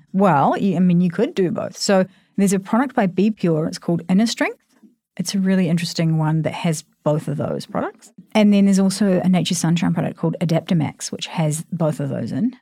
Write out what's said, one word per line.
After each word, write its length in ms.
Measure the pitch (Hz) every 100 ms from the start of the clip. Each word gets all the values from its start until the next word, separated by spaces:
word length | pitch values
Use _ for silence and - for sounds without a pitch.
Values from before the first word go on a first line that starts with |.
| -
Well, 440 | 190 196 143 175 -
you, 180 | 202 175
I 40 |
mean, 200 | 180 175
you 100 | 180
could 240 | - 277
do 160 | 359 -
both. 260 | - - -
So 280 | - 190 185 _ _ -
there's 160 | 196
a 60 | 190
product 340 | 196 226 269
by 120 | 254 190
Be 240 | 170 214
Pure. 340 | 214 180 156 165
It's 120 | 175
called 240 | - 170 -
Inner 180 | 185 226
Strength. 320 | - 320 494 _ _ - _ _ -
It's 160 | 175
a 40 | 196
really 300 | 190 190 170
interesting 480 | 170 170 - 160 160
one 240 | 156 160
that 120 | 151
has 300 | - 175 156 - _
both 240 | 151 151 156
of 80 | 147
those 300 | - 71 -
products. 460 | - 349 - - - -
And 160 | 220 208
then 120 | 202
there's 140 | 196 190
also 420 | 190 196 202 165
a 60 | 180
Nature's 300 | 185 165 175
Sunshine 340 | 165 170 170
product 240 | 170 147 -
called 200 | 165 -
Adaptomax, 720 | 165 165 - 175 147 - -
which 140 | - -
has 400 | - 156 151 -
both 300 | 170 156 -
of 80 | 139
those 240 | 123 113
in, 240 | 147 233 -